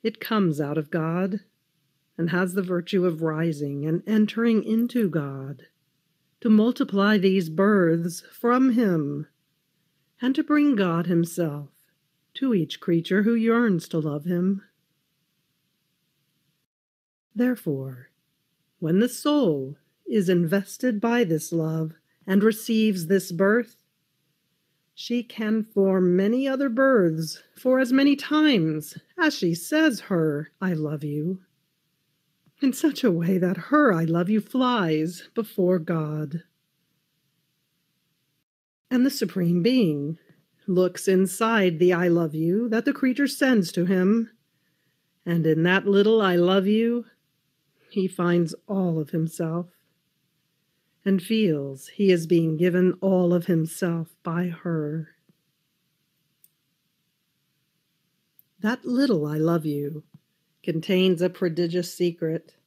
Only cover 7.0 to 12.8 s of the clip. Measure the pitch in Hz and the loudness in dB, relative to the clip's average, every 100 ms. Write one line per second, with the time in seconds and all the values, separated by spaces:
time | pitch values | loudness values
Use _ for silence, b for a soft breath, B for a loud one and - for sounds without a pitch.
7 | 202 214 190 190 165 160 196 208 170 170 | 2 4 2 0 -2 0 2 4 2 0
8 | 170 165 - - 233 247 262 226 220 170 | -2 -8 -18 -6 0 2 2 2 2 0
9 | 143 143 151 _ _ _ _ _ _ _ | -2 -8 -12 _ _ _ _ _ _ _
10 | _ _ 247 269 302 294 294 240 185 165 | _ _ -4 -2 0 2 2 2 0 0
11 | 170 170 170 - 165 143 143 _ _ _ | 0 0 0 -2 -4 -4 -14 _ _ _
12 | _ _ _ - 269 214 156 - | _ _ _ -6 -2 0 -2 -6